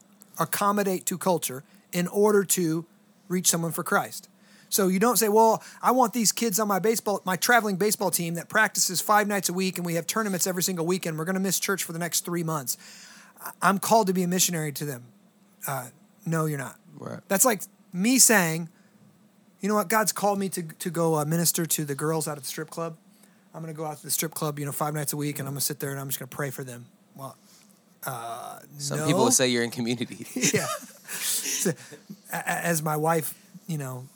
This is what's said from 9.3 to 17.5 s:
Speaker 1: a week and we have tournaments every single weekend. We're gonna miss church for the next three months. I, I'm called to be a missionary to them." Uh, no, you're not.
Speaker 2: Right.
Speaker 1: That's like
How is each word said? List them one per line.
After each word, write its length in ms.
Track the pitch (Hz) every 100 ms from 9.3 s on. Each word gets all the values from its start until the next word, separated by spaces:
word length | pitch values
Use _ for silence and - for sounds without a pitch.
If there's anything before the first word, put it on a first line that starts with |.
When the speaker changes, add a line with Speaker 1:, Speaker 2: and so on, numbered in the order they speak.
| 202 -
Speaker 1:
a 40 |
week 240 | 180 185 175
and 100 | 175
we 80 |
have 120 | 165 165
tournaments 400 | 220 214 180 190
every 160 | 180
single 200 | 185 180
weekend. 320 | 165 185 175 156
We're 80 |
gonna 140 | 160 190
miss 200 | 190 -
church 240 | - 190
for 80 | -
the 60 | 165
next 260 | 170 -
three 180 | - 170
months. 340 | 160 156 123 - - - - - - -
I, 120 | - -
I'm 160 | 175 196
called 300 | - 226 196
to 40 |
be 100 | 185
a 40 | 175
missionary 440 | 180 170 170 156
to 120 | 131
them." 200 | 147 123 123 _ _ _ _ _ -
Uh, 220 | 135 120 - _ _ 170
no, 200 | 160 156
you're 120 | 143
not. 200 | 127 - _ 147
Speaker 2:
Right. 220 | - 113 -
Speaker 1:
That's 160 | 190
like 180 | 254